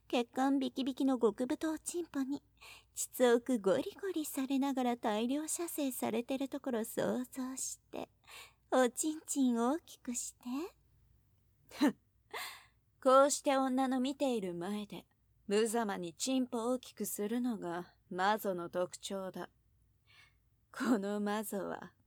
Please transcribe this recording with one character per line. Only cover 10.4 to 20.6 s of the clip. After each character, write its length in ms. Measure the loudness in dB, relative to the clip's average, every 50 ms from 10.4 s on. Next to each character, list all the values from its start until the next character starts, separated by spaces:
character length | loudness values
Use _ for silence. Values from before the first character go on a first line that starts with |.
| -10 -8 -6 -6 -6 -8 -10 _ _ _ _ _ _ _ _ _ _ _ _ _ _ _ _ _ _ -12
<laughs> 240 | -2 2 2 2 2 _ _ _ _ _ _ _ -10 -10 -10 -10 -12 -16 -20 -20 _ _ _ _ _ 0
こ 220 | 4 8 8 10 8 8
う 40 |
し 100 | 4 2
て 140 | 2 2 2
女 320 | 4 2 2 2 2 2 2
の 140 | 2 0
見 160 | 0 0 0 0
て 180 | 0 0 2
い 60 | 0
る 120 | 0 -2 -4
前 320 | -4 -4 -4 -4 -4 -6
で、 200 | -8 -12 -14 -14 _ _ _ _ _ _ _ _ 0
無 180 | 2 2 2
様 300 | 2 2 0 0 0 -2
に 180 | -4 -4 -8 -8
チ 240 | -6 -2 0 0 0
ン 100 | 0 0
ポ 180 | -2 -2 -2 0 -2
大 60 | -2
き 120 | -4 -8
く 140 | -10 -8 -6
す 220 | -6 -4 -4 -4 -2
る 120 | -2 0
の 180 | 0 -2 -2 -2
が 360 | -4 -4 -4 -6 -6 -10 -14 _ _ -8
マ 280 | -4 0 2 2 2 2
ゾ 160 | 0 -2 -2
の 160 | -2 -4 -4
特 300 | -2 -2 -2 -2 -4 -8
徴 320 | -10 -8 -6 -6 -6 -8
だ。 180 | -8 -10 -10 -12 _ _ _ _ _ _ _ _ _ _ _ _ _ -20 -20 -20 _ _ _ _ _ _